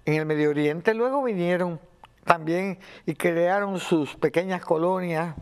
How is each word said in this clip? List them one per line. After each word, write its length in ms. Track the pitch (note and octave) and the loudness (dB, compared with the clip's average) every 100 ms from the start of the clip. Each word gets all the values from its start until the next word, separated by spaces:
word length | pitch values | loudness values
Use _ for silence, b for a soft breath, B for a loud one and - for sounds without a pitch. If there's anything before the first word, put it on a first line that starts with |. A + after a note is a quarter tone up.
| - | -2
en 80 | |
el 120 | D3+ D#3 | 0 0
Medio 260 | D3+ D3+ | 2 2
Oriente. 420 | D3 D3 D#3+ F3 | 2 2 0 0
Luego 300 | A3 A#3+ C#4 | 0 0 0
vinieron 560 | C4 G3 F3 F3+ F3+ E3 - _ - _ | -2 0 0 0 0 -6 -12 _ -20 _
también 560 | - E3+ D#3 E3+ G3 F3+ B B - | 2 2 2 -2 -2 -6 B B -6
y 100 | D#3 | -2
crearon 640 | F3+ E3+ F3 G3 G3+ F#3 | 0 2 2 0 -2 -4
sus 360 | - E3+ C#3 - | 0 0 0 -2
pequeñas 480 | D#3 E3 F#3 F3+ | -2 0 -2 -4
colonias 720 | - D#3+ E3+ F#3 F3+ D#3+ E3+ D3 | 0 0 2 0 -2 -2 -4 -8